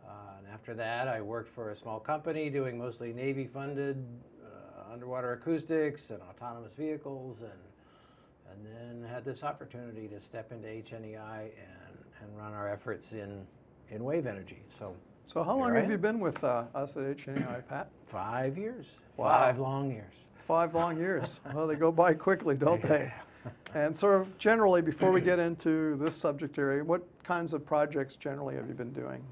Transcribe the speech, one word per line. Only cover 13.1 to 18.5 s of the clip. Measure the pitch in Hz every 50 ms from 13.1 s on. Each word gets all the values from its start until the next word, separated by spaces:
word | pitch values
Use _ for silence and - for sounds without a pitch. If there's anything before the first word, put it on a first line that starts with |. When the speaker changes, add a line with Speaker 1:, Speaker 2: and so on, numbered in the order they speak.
Speaker 1:
in, | - 110 101 101 101 98 95 - - - - - - - - -
in | 113 107 117
wave | 131 151 170 147
energy. | 123 104 98 95 - - - - - - -
So | 110 98 92 92 - - - - - -
Speaker 2:
So | - 170 170
how | 165 226
Speaker 1:
here | 269
Speaker 2:
long | 262 240 233
Speaker 1:
I |
Speaker 2:
have | 226 208
Speaker 1:
am. | 190
Speaker 2:
you | 214 196
been | 165 214 220 233
with, | 196 165 131 - -
uh, | 139 123 120 117 117 -
us | 139 139 143 - 156
at | 135
H | 139 143 143 - 143
N | 135 135
E | 135 127 120
I, | 120
Pat? | 131 - - 139 190 - - - - -
Speaker 1:
Five | - 101 92 107 117 127 131 135